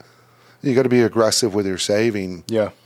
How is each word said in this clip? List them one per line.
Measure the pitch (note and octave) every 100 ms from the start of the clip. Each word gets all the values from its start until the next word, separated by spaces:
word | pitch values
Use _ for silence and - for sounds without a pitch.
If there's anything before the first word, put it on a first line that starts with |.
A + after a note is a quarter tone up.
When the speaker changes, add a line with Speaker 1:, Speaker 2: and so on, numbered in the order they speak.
| - _ _ _ _ _
Speaker 1:
you | C#3+
gotta | B2 B2+
be | B2
aggressive | A2 A2 A2 - A#2
with | G2+ G2
your | F#2
saving. | - G#2 A#2 G#2 F#2 F2+ -
Speaker 2:
Yeah. | A2 G2 -